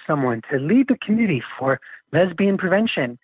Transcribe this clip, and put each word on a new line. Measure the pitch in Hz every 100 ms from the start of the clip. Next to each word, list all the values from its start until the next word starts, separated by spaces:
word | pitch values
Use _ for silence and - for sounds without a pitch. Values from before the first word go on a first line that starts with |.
| -
someone | - 123 117 -
to | 135
lead | 139 233 262
the | 254
committee | - 214 226 139 - -
for | 135 135 - - _
lesbian | 156 185 165 196 196
prevention. | 190 190 226 - 127 123